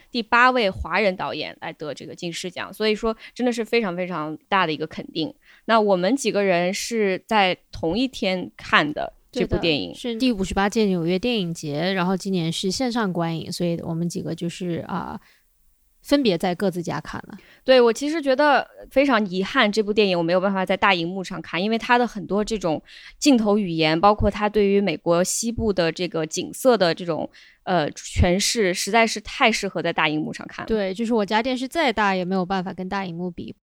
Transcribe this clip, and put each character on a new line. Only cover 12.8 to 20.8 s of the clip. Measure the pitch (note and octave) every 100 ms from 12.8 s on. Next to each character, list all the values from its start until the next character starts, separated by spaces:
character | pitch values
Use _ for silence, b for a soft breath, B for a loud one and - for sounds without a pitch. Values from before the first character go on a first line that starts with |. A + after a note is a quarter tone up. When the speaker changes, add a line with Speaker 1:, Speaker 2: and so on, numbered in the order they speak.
| B3+
Speaker 2:
上 | A#3+ G3+
观 | F3 E3 E3
影， | -
所 | E3+ F3
以 | E3+
我 | -
们 | E3 E3+
几 | -
个 | D3+
就 | E3 E3+
是， | - F3+ D#3+ -
啊， | F3 D3+ - b b b _ _ _ _ _
分 | - C#4+
别 | A#3+ E3+
在 | F#3 F3
各 | G3
自 | F3
家 | E3+ D3
看 | - - -
了。 | G3+ b b
Speaker 1:
对， | - B3+
我 | A#3+
其 | A3 C#4+
实 | E4
觉 | C#4 C4
得 | D4 B3 - - -
非 | C4 C#4
常 | A3+ G#3
遗 | F#3
憾， | F#3+ C4+ G#3+
这 | G#3
部 | G#3
电 | G#3+ G3+
影 | F3
我 |
没 | E3+
有 | F3+
办 | G3
法 | G3 F#3
在 |
大 | F#3+